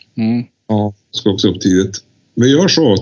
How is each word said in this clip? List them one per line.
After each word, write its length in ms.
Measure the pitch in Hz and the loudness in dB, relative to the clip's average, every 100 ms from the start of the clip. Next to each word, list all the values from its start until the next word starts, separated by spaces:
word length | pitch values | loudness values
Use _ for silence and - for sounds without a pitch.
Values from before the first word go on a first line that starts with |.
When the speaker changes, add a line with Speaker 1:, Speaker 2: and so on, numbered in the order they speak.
| _ - | _ -6
Speaker 1:
Mm. 280 | 113 120 120 _ - | -2 -2 -6 _ -4
Speaker 2:
Ja. 260 | 107 104 104 _ | -2 -2 -8 _
Speaker 3:
Ska 200 | - 107 | -4 -2
också 180 | 95 104 | 0 -2
upp 120 | 87 | 0
tidigt. 360 | 98 92 104 - _ _ _ | 0 0 0 -6 _ _ _
Vi 160 | - 123 | 0 2
gör 180 | 143 185 | 2 2
så. 280 | - 143 95 | 2 2 2